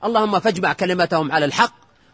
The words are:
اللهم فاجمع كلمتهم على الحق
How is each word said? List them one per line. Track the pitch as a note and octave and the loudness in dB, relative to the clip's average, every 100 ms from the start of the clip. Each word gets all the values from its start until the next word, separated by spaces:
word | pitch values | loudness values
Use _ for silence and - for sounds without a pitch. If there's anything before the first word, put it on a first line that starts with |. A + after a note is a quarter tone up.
اللهم | G#3+ A3+ G#3+ G3 | -2 0 2 0
فاجمع | A3 F3+ F3+ | 0 0 -2
كلمتهم | D3+ F3+ F3+ E3+ E3 D3+ | -2 -2 0 0 0 0
على | D#3 | 0
الحق | D3 E3+ A#3 - _ _ _ | 0 2 0 0 _ _ _